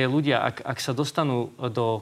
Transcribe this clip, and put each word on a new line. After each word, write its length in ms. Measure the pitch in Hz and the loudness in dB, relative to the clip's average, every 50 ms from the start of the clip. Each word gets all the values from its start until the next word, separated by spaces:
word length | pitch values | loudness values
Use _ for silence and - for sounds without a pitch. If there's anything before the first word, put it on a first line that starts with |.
| 131 | 2
aj 40 | 127 135 | 4 2
ľudia, 240 | 151 147 147 127 113 101 | 2 2 4 2 2 2
ak, 160 | 123 - - | 0 -2 -4
ak 160 | - 139 131 | -6 -6 -6
sa 160 | - - - 131 | -4 -4 -4 -2
dostanú 560 | 123 147 147 - 170 156 143 127 120 117 120 - - 131 120 110 | -2 -2 -2 0 0 0 2 0 0 -2 -4 -6 -6 -6 -4 -2
do 240 | 123 117 113 113 107 | 0 0 0 0 0